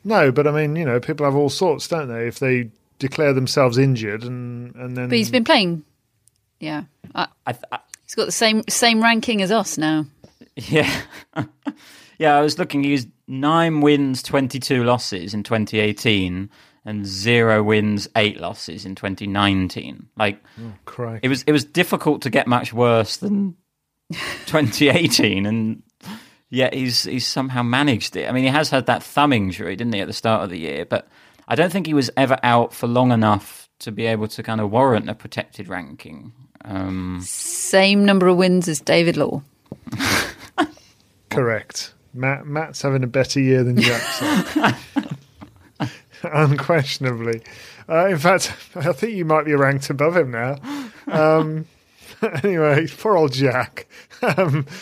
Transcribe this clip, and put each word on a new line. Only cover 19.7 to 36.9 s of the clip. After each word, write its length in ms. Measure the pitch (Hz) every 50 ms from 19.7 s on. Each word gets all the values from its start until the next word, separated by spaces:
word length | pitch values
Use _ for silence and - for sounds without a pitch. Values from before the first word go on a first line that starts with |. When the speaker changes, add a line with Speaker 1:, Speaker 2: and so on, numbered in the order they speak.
| - - 60 65 - - - - _ -
Speaker 3:
Like, 260 | 107 101 101 - _ _ _ 110
Speaker 1:
Oh, 140 | 117 113 101 - _
crikey. 380 | - - - 120 117 113 107 -
Speaker 3:
it 60 | 131
was, 140 | 139 123 -
it 100 | - 151
was 100 | 143 -
difficult 600 | - - 170 175 - - 147 - 156 147 - -
to 60 | 139
get 160 | - 139 131
much 280 | 123 123 123 - - 113
worse 420 | 117 123 120 117 113 107 - -
than 400 | - 190 202 208 202 202 185 165 _ _ _ _ _ _ _ _ _
<laughs> 440 | _ - - - - - - - - -
twenty 420 | 160 156 147 113 - - 147 139
eighteen, 560 | 127 175 170 147 - - - 104 98 95 98
and 360 | 104 110 113 110 110 110 - _ _ _ _ - - 214 226 - - _ _ _ _
yet 240 | 123 127 131 - -
he's, 300 | 135 131 123 117 - -
he's 220 | - - 127 -
somehow 380 | - - - 131 135 127 123 120
managed 540 | 117 123 135 147 147 120 101 - - - 90
it. 100 | 65 -
I 60 | 120
mean, 100 | 127 131
he 60 | 131
has 200 | 131 156 156 -
had 180 | 147 131 117 -
that 140 | 117 -
thumb 300 | - - - 143 147 147
injury, 460 | 135 110 101 92 87 - 92 85 98 92
didn't 160 | 117 120 110
he, 80 | 98
at 60 | 92 82
the 40 | 110
start 300 | - - 117 110 101 92
of 60 | 98
the 100 | 90 85
year? 240 | 80 78 71 71 87
But 240 | - - - - _ _ _ _ _ _ _ _ -
I 80 | 117
don't 160 | 131 170 185
think 160 | 160 196 165 160
he 60 | 151
was 180 | 143 127 117 - -
ever 200 | 131 120 131 - -
out 300 | 120 120 120 117 - -
for 140 | - - 120
long 260 | 120 123 127 127 120
enough 560 | 113 110 107 104 98 - - - - - _ _ -
to 140 | - 120 107
be 120 | 113 113 113
able 200 | 113 107 110 107
to 160 | - - 107
kind 160 | - 113 110
of 100 | 107 101
warrant 380 | 104 120 135 135 117 104 - -
a 60 | 107
protected 540 | - - - - - - - - - 95 87
ranking. 640 | 95 90 82 69 73 - - 78 78 71 - 120 117 127 131 _ _ - -
Um, 560 | - 98 95 92 95